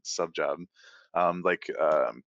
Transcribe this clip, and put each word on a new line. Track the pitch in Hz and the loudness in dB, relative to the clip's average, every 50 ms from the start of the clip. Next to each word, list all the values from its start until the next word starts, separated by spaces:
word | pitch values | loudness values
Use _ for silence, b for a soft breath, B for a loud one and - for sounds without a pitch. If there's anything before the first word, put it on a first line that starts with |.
sub | - - - - 87 80 - | -12 -8 -4 -4 -4 -4 -2
job. | 85 76 71 71 82 90 - B B B B B B B B - | -2 -2 -2 -2 -4 -8 -14 B B B B B B B B -2
Um, | 85 90 85 87 90 85 | 2 2 2 2 2 0
like, | 90 87 - - - - - | 0 0 0 -2 -6 -2 0
um, | 78 76 78 73 65 62 57 62 - _ _ | 2 4 4 4 2 0 -2 -8 -16 _ _